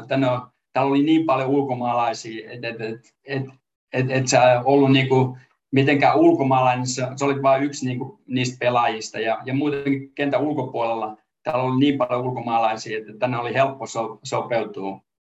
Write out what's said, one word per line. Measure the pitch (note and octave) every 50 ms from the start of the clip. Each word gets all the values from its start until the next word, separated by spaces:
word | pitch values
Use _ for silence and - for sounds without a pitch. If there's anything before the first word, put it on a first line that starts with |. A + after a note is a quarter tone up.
| -
tänne | - C3+ C3+ C3+ B2+
on, | B2 A#2+ - - _ _ _ _ -
täällä | C3 C3+ C#3
oli | C#3 C#3+ D3
niin | D#3 D#3+ D#3 D#3
paljon | - C3 C3+ C3 C3
ulkomaalaisia, | C#3+ C#3+ C3+ C3 B2+ B2 A#2+ A#2+ A#2+ A#2+ A#2 A2+ A2 - - A2+ A2+ A2 G#2+ A#2
et, | B2 B2+ A#2+
et, | A#2 A2+ A2+
et, | A2 A2 A2 - - _ _ _ _
et, | C#3 C#3 C3 B2+ - - _ _ _ _ _ _ _ -
et, | B2+ B2+ B2+
et | C3 C3 B2+
sä | B2+ C3+ B2 B2 B2+ B2 B2 B2
ollut | C3+ C#3 C#3+ C#3 C3
niinku | C3+ C3+ C3+ C3+ C3 C3 B2 - - - - _ _ _ _ _
mitenkään | C3+ C3+ C3+ D3 D3 C3+ C3 B2+ -
ulkomaalainen, | D#3 E3 E3+ D3+ - C3+ C3 C3 C3 C3 B2+ B2 B2 B2+
sä, | B2 - C3 - - C3
sä | - C#3
olit | C#3+ C3+ C3
vaan | C3+ C3+ C3+ C3+ C#3+
yksi | C#3+ - - C3
niinku | B2+ B2+ - - - - _ _
niistä | - B2+ B2+ B2 B2+ B2+ -
pelaajista. | A#2+ B2 B2 A#2+ A#2+ A2 A2 A2 - - - G#2+
Ja, | A2 A2+ A2+ - -
ja | B2 C3
muutenkin | C#3+ D3+ D3 C#3+ C#3 C#3+ C#3 C#3 C3+ - - _
kentän | - C#3+ C#3 C3+ B2+
ulkopuolella | D3 D3+ D3 C#3 - - - A#2 A#2 A2+ A2+ A2+ A2 G#2+ - - _ _ _ _ _
täällä | - A#2+ B2+ B2+
oli | B2+ B2+ C3
niin | C#3 D3 C#3
paljon | C3 B2 B2 B2 B2 B2
ulkomaalaisia, | B2+ B2+ B2 A#2+ A#2+ A#2 A#2 A#2 A2 A2 A2+ - A#2 A2
että | G#2+ G#2+ G#2 G#2+ -
tänne | B2+ B2+ B2+
oli | A#2+ A#2+ A#2 G#2+
helppo | C3 C3+ - - - A2+
so-, | - - A#2 A2+ A2 G#2+ - -
sopeutua. | - A#2+ A#2 A2 - A#2+ A2 G#2+ - - F#2+ F#2+ G2 G2 - _ _ _ _ _